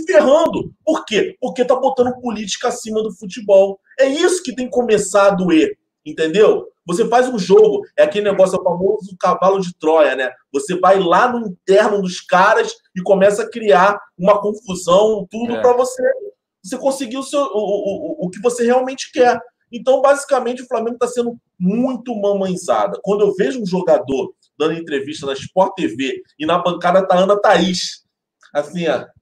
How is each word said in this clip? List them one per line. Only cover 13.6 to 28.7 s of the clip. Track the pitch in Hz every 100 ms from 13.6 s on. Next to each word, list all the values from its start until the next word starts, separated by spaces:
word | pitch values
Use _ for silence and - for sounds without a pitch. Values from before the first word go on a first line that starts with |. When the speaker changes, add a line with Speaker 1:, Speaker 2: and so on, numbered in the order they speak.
| 214 180 190 208 - -
Speaker 1:
uma | 185 202
confusão, | 202 214 - 180 165 185 214 214 180
tudo | 220 233
Speaker 2:
É. | 226
Speaker 1:
pra | 247
você, | 247 254 - 254 - - - _ _
você | 185 254
conseguir | 277 262 247 262
o |
seu, | 262 285
o, | 277 202
o, | 196 202 202 190 - -
o, | 180
o |
que | 202
você | 233 240
realmente | 233 254 254 262 -
quer. | 302 247 240 - _ _
Então, | 233 254 269
basicamente, | 269 285 - 262 233 254
o | -
Flamengo | 233 226 247
tá | 240
sendo | 247 240 233 _ -
muito | 180 226 262 254 - 220
mamãezada. | 202 196 190 175 - 110 101 -
Quando | - 208
eu | 208
vejo | - 240 269
um | 185
jogador | 180 165 151 123 131 110 - _ -
dando | 156
entrevista | 165 165 139 139 151 139
na |
Sport | 135 - 180 190 -
T | 143
V | 110 135 127 - -
e | 156
na | 180
bancada | 180 165 175 185 190
tá | 180
Ana | 190 202
Thaís, | 214 180 190 185 - - _ _ _ _ _
assim, | 147 147